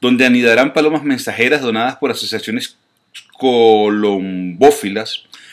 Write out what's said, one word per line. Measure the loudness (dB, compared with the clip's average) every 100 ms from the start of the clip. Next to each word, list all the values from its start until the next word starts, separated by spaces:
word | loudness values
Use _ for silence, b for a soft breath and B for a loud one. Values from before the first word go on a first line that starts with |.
donde | 0 2
anidarán | 2 2 4 4 2
palomas | 2 0 0
mensajeras | -4 -6 -6 -4 0 0
donadas | -2 -4 -4 -4
por | -6
asociaciones | -6 -8 -10 -8 -8 -10 _ _ _ _ -20 -20
colombófilas | -4 0 4 6 6 2 0 0 -2 -4 -8 -8 2 2 2 -2 -8 -8 -12 _ B B